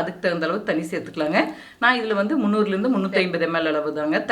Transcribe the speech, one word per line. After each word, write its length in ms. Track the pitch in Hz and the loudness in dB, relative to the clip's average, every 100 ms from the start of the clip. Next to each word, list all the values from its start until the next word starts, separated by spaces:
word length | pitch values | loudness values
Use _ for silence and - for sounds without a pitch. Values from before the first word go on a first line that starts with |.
அதுக்கு 200 | 170 180 190 | -2 -2 -2
தகுந்த 220 | 170 160 | 0 0
அளவுக்கு 220 | 190 208 | -2 -2
தண்ணி 160 | 160 165 | -2 -2
சேர்த்துக்கலாங்க. 500 | 170 - - 151 190 311 - - - | -6 -6 -4 0 2 0 -4 -16 -2
நான் 140 | 233 247 | 0 2
இதுல 180 | 220 202 | 0 0
வந்து 160 | 208 311 | 2 2
முந்நூறுல 300 | 208 214 208 190 | 2 2 2 2
இருந்து 180 | 240 220 | 2 2
முந்நூத்தி 260 | 190 190 | 2 2
ஐம்பது 240 | 185 170 165 | 0 0 0
எம் 120 | 165 | 0
எல் 100 | 160 | 0
அளவு 240 | 151 151 147 | 0 -2 -2
தாங்க 240 | 151 156 - | 0 0 2